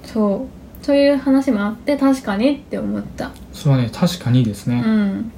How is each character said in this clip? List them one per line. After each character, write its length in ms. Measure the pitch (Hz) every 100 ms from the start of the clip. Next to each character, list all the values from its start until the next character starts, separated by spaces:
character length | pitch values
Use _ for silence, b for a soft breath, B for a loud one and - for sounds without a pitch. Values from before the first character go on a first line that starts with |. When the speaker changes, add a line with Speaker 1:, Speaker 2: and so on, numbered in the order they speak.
| -
Speaker 1:
そ 340 | 220 208 196 262 - - -
う。 40 | -
そ 80 |
う 40 | 285
い 120 | 285
う 60 | 285
話 340 | 277 269 269
も 140 | 208 208
あ 60 |
っ 40 | 220
て、 220 | - 277
確 260 | 269 262
か 140 | - 196
に 180 | 254 277
っ 40 |
て 180 | - 196
思 220 | 208 208
っ 40 |
た。 280 | - - - - -
Speaker 2:
そ 160 | - 147
れ 60 | 131
は 60 |
ね、 80 | 120
確 260 | - 175 -
か 120 | 120
に 120 | 127
で 100 | 113
す 140 | 101 -
ね。 140 | 120 220
Speaker 1:
う 40 |
ん。 420 | 220 202 196 226